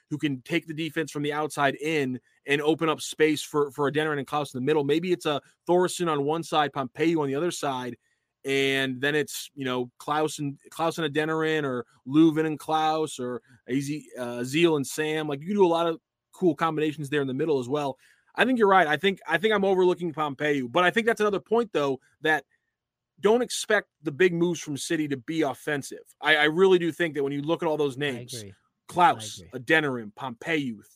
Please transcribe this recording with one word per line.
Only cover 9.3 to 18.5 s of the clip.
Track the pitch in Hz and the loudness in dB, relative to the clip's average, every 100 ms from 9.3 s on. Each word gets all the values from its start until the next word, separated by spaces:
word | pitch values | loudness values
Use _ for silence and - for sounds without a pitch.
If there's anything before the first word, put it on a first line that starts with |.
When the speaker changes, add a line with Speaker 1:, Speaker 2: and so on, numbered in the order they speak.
| - - | -6 -12
Speaker 1:
you | - 131 | -8 -4
know, | 127 123 _ | -4 -4 _
Klaus | - 151 151 151 | -4 0 -2 -2
and, | 147 139 - | -8 -8 -16
Klaus | - 160 156 | -4 -4 -2
and | 156 | -2
Adeniran, | 147 156 160 156 156 | -2 -2 -2 0 -2
or | 143 123 - _ - | -2 -6 -8 _ 0
Leuven | 147 165 151 156 | 6 6 6 -2
and | 147 | -4
Klaus, | - 156 156 156 156 - | -2 0 0 0 -4 -6
or | 123 123 - 127 - | -8 -8 -12 -20 -4
Aze-, | 135 139 151 - 123 | -4 -2 -8 -10 -10
uh, | 120 120 | -8 -6
Azeal | 127 147 170 151 | -4 2 4 2
and | 131 | -2
Sam. | - 156 156 151 | -4 -2 -2 -4
Like, | 143 | -6
you | 165 | -4
can | 202 | 4
do | |
a | 180 | 4
lot | 165 170 | 4 2
of | 160 _ _ _ | -2 _ _ _
cool | - 180 151 | 0 0 2
combinations | 165 151 156 147 139 | 0 0 -2 -4 -4
there | 147 | -2
in | 135 | -2
the | 131 | -2
middle | 160 139 | 0 0
as | 120 | 0
well. | 147 143 127 _ _ _ | -2 -2 -6 _ _ _
I | - | -2
think | 220 | 0